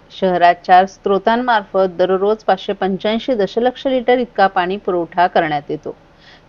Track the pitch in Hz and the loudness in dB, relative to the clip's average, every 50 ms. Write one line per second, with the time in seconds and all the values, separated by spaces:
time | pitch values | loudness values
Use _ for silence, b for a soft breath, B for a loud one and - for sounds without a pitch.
0 | _ - - - 185 185 180 175 175 175 175 175 - - 185 180 196 190 - - | _ -18 -8 -4 -2 0 2 4 4 4 2 2 2 4 4 4 4 2 -2 -6
1 | - 202 196 190 190 226 226 240 254 247 233 208 196 - - 190 190 185 170 170 | -2 -2 0 0 0 0 0 0 0 0 0 -2 -2 -2 -2 -2 -2 0 0 0
2 | 185 180 190 185 196 208 220 214 - - 190 185 - - 202 - 190 190 196 175 | 0 0 0 0 0 0 -2 -2 0 -2 -2 -2 -2 -8 -6 -4 -4 -4 -4 -2
3 | - 214 220 226 - - 254 208 196 190 - 233 240 247 247 - - 269 262 254 | -4 -4 -4 -4 -4 -4 -2 -2 -2 -2 -2 -2 -2 -2 -2 -2 -4 -4 -2 -2
4 | 233 247 247 262 240 240 - - 196 190 - 185 175 180 196 202 - 202 180 175 | 0 0 0 0 0 -4 -2 0 0 0 0 -2 -4 -4 -4 -6 -4 -4 -2 -2
5 | 170 170 180 185 175 185 - 196 165 156 147 143 147 - 151 147 - - - _ | -4 -4 -2 0 0 2 2 0 0 0 -2 -6 -6 -8 -10 -10 -10 -12 -16 _
6 | _ _ b b b b b b b | _ _ b b b b b b b